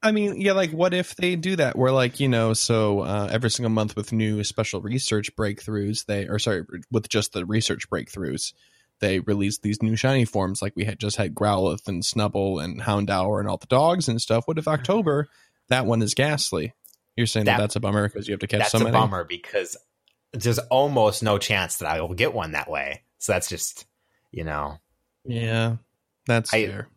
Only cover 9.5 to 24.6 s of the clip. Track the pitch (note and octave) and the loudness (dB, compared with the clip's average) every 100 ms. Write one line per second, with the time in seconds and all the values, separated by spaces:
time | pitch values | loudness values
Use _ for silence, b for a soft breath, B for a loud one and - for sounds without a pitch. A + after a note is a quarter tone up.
9.5 | G2+ G#2 G#2 A2 A2 C3 C3+ A#2 G#2 F#2 | -2 -2 0 0 2 2 2 2 0 -2
10.5 | F#2+ G2+ - G#2 G2+ G#2 - G2 D2 G#2 | -2 -6 -4 -4 -2 -4 -2 -4 0 2
11.5 | G2+ F#2+ E2+ - F2+ E2 - G#2 G2+ G2 | 2 2 0 -4 -4 -4 -2 0 0 0
12.5 | F2+ D#2+ - G#2 G2+ G2+ G2 F#2 G#2 G2+ | -2 -4 -6 0 0 2 0 0 0 -2
13.5 | G2 - C3 D#3 F3+ D#3+ A2+ - A2+ - | -6 0 4 4 2 0 -2 0 0 0
14.5 | D#3+ D#3 D3+ B2+ G3+ F3+ C#3+ C#3+ b b | -4 -2 -2 0 0 2 0 -2 b b
15.5 | b b B2+ A2+ A2+ G#2 - C#3+ D3 - | b b 0 2 2 2 2 2 2 -2
16.5 | F2 D#2 - - _ _ - A#2 A2 G#2 | -2 -4 -8 -20 _ _ -2 0 2 2
17.5 | A2+ G#2 - G#2+ G#2 G#2 G#2 G2+ G2 G#2 | 2 2 -2 0 0 0 -2 -6 -6 -2
18.5 | F2+ G#2 A2+ A2+ A#2 A2 F#2+ E2+ F2 - | 0 2 2 2 2 2 0 -6 -10 -4
19.5 | G#2 F2+ - _ _ _ _ _ A#2+ A#2 | -4 -4 -10 _ _ _ _ _ -4 0
20.5 | A2+ A#2+ C3 C#3+ C3+ G#2+ G2+ A2 G2+ - | 0 2 2 4 4 4 2 0 0 2
21.5 | G#2 F2 - D#2 D#2+ E2 F2+ C3 A#2 E2 | 0 0 -4 -2 -2 -4 0 0 0 -4
22.5 | D2+ C#2 D2 C#2 C2+ _ _ - F#2 - | -4 -4 -6 -6 -10 _ _ -2 0 -2
23.5 | E2 - - - _ _ _ _ - D#2+ | -6 -8 -10 -20 _ _ _ _ -10 -6
24.5 | D2+ | -4